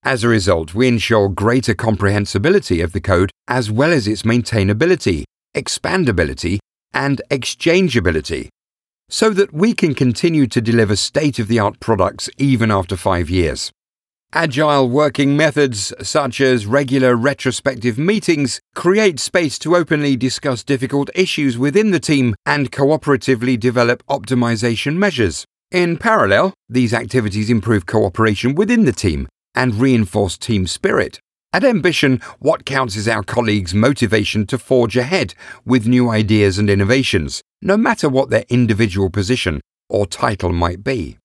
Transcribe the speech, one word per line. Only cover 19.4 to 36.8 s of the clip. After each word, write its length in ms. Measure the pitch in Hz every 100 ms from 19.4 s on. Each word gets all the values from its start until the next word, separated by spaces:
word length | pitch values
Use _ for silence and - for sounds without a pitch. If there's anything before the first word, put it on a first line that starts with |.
| 160 -
to 160 | 156 175
openly 400 | 160 160 147 131
discuss 480 | 127 - 147 123
difficult 480 | - 139 127 139 139
issues 420 | - 185 - 143 117
within 360 | 143 190 220
the 80 | 170
team 340 | - 147 123 107
and 280 | - 147 131
cooperatively 880 | - 139 156 - 139 - 120 123 123
develop 440 | 120 120 120 120 _
optimization 880 | - 104 123 120 113 120 113 - 160
measures. 500 | 202 143 101 - - _ _
In 280 | 180 175 165
parallel, 540 | 226 220 110 98 185 - _
these 280 | 120 120 110
activities 560 | 117 127 107 98 107
improve 340 | 120 104 107 -
cooperation 680 | 113 104 90 113 104 120 147
within 300 | 214 240 190
the 60 |
team 360 | - 98 73 67 _ _
and 220 | - 127 104
reinforce 600 | 135 123 104 107 101 -
team 300 | - 110 90
spirit. 540 | - 190 220 104 - _ _ _
At 100 | 180
Ambition, 560 | 262 220 180 156 139 127 - -
what 260 | 139 151 -
counts 300 | 139 127 98
is 120 | 107
our 140 | 110
colleagues' 540 | 101 - 117 104 87 95
motivation 720 | 120 139 110 110 104 107 101
to 100 | 127
forge 400 | - 131 113 120
ahead 380 | 123 185 117 - - -
with 220 | - 127 107
new 240 | 123 123
ideas 480 | 113 104 107 101 92
and 140 | 104
innovations, 720 | 98